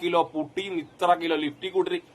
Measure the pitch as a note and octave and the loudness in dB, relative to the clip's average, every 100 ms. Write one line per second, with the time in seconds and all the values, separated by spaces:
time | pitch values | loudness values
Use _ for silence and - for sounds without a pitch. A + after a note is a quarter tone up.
0 | F3 E3+ E3 D#3 D3 F#3+ G3 E3+ - - | 2 2 2 -2 -6 -6 -6 -6 -8 0
1 | F3 E3+ E3 D#3 D3+ - F#3 F#3 E3+ F3 | 2 4 2 -2 -2 -6 -2 0 0 -4
2 | - | -8